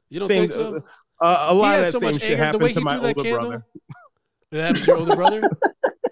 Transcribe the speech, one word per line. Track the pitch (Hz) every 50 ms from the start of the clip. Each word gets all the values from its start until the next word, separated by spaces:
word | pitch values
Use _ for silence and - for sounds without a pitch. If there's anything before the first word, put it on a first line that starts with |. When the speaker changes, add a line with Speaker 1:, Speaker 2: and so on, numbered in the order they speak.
| _ _
Speaker 1:
You | 139 175
don't | 196 190
Speaker 2:
Same, | 202 185
Speaker 1:
think | 180 170
so? | - 208 226 220 175 156 - - - _ _ _ _ -
Speaker 2:
uh, | 165 170 180 156 147 160
a | 180
lot | 196 214 202
Speaker 1:
He | 202 -
Speaker 2:
of | -
Speaker 1:
has |
Speaker 2:
that | 170
Speaker 1:
so | 160 240
Speaker 2:
same | 233 220
Speaker 1:
much | - -
Speaker 2:
shit | 220 214
Speaker 1:
anger. | 226
The | 233 247
Speaker 2:
happened | - 220 214 240
Speaker 1:
way | 247 233
Speaker 2:
to | 262
Speaker 1:
he | 247
Speaker 2:
my | -
Speaker 1:
threw | - 254
that | 240 - -
Speaker 2:
older | -
Speaker 1:
candle. | - 226 233 233 - -
Speaker 2:
brother. | 117 165 - _ - - _ - - - 659 - _ _ _ _ _ _ _ _
Speaker 1:
It | 151 156
happened | 160 170 - - -
to | -
your | - -
older | - 170 -
brother? | - - - 427 440 415 - -
Speaker 2:
<laughs> | - - - - _ - - - _ - 494